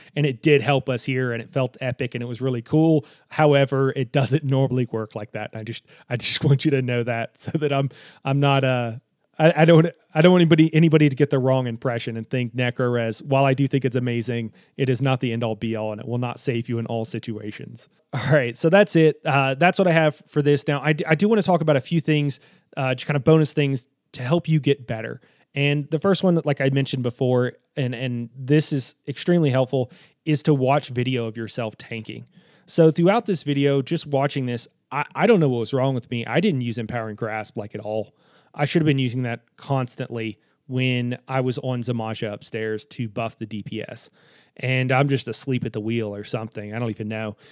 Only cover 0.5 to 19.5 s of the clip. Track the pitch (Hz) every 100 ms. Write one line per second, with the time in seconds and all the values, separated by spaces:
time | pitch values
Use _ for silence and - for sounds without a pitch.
0.5 | 143 120 135 135 123 - 131 127 117 -
1.5 | 139 127 - 127 127 127 120 120 117 131
2.5 | 123 113 151 160 156 - _ _ - 156
3.5 | 139 135 135 135 135 123 147 120 123 143
4.5 | 135 135 127 120 110 110 110 104 107 107
5.5 | 110 110 110 - - - 123 - - 151
6.5 | 135 156 139 123 120 117 117 117 - -
7.5 | 165 147 139 139 - - - 139 139 143
8.5 | 139 131 127 117 117 - _ _ - 160
9.5 | 160 160 165 165 - _ 160 175 180 170
10.5 | 156 160 160 165 156 147 135 143 139 131
11.5 | 131 127 113 131 117 123 113 110 131 123
12.5 | 123 123 - 127 120 113 110 - 135 139
13.5 | 135 139 139 127 127 123 120 113 120 110
14.5 | - _ - 135 123 135 127 127 113 117
15.5 | 107 113 110 107 107 113 120 123 120 -
16.5 | 117 117 117 113 117 110 113 - 107 107
17.5 | - - 117 - _ _ 135 - 151 120
18.5 | 120 165 190 208 170 160 147 156 139 135